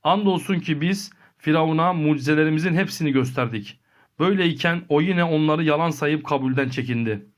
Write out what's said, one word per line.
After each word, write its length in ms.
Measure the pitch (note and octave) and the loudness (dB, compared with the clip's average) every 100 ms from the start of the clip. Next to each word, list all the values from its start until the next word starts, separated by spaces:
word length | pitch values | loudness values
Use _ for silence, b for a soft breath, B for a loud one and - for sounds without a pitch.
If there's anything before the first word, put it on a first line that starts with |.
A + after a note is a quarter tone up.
Andolsun 560 | D3+ G3 G3+ F3+ - F3+ | 2 2 2 0 -2 -4
ki 220 | D#3+ D3 | -2 -2
biz 320 | E3 G3 - b b _ | 0 -2 -6 b b _
Firavun'a 540 | - D#3 D#3+ D#3+ E3+ | 0 2 2 2 0
mucizelerimizin 800 | E3+ D3+ D3 C3 D3+ D#3 D#3 F3+ | 2 0 0 2 2 2 2 0
hepsini 380 | E3+ F#3+ - D#3 | 0 -2 -2 0
gösterdik. 680 | C3 B2+ C3+ A#2 A2+ G2+ - b b b - | 2 0 -2 -4 -4 -10 -20 b b b -2
Böyleyken 640 | F3 G3+ E3+ D3 E3+ E3+ F3 | 0 2 0 0 -2 -2 0
o 120 | D3+ | 0
yine 240 | E3+ F3 | 2 0
onları 400 | E3+ D#3 D#3 D#3 | 0 2 2 2
yalan 260 | D#3 D3 E3 | 2 2 0
sayıp 360 | D3 D3 D3+ - | -2 -2 -2 -2
kabulden 420 | C#3+ C3 C3 C3 | -2 0 0 -2
çekindi. 580 | B2+ B2+ A#2 A2+ G#2 - | -4 -4 -2 -2 -4 -10